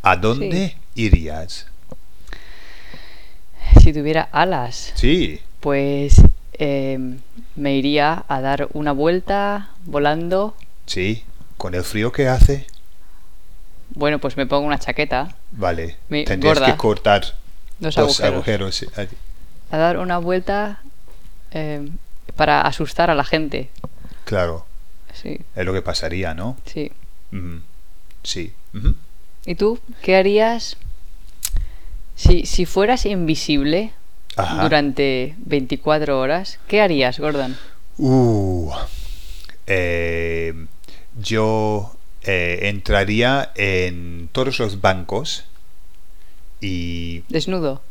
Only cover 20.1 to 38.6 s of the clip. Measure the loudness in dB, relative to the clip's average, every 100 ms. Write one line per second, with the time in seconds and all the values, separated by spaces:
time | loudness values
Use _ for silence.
20.1 | -2 0 0 0 -2 -2 -6 -8 -8 -8
21.1 | -8 -8 -8 -8 -6 -6 -6 -6 -6 -6
22.1 | -8 -6 0 2 4 2 0 -4 0 2
23.1 | 2 2 0 0 -4 -4 -6 -8 -8 -8
24.1 | -6 -4 -2 0 -2 -6 -6 -6 -6 -6
25.1 | -6 -6 -6 -6 -4 -2 -2 -2 -4 -2
26.1 | -2 -4 -4 -4 -6 -6 -6 -4 -6 -6
27.1 | -6 -6 -4 -4 -6 -6 -8 -8 -8 -8
28.1 | -8 -6 -6 -6 -6 -8 0 2 2 -2
29.1 | -8 -8 -6 -6 -2 0 0 -4 -6 2
30.1 | 4 4 4 2 0 -4 -4 -4 -4 -4
31.1 | -6 -8 -6 -2 0 0 -4 -6 -6 -6
32.1 | 2 6 6 6 2 4 2 4 4 2
33.1 | 0 0 0 2 2 2 0 0 -6 -6
34.1 | -8 -6 -2 -2 0 2 2 0 0 0
35.1 | 0 -4 -6 -2 -2 -2 -4 0 0 2
36.1 | 0 0 -2 -4 -6 -2 2 4 4 2
37.1 | 0 -2 -2 -2 -4 -6 -8 -8 -2 2
38.1 | 4 4 4 2 0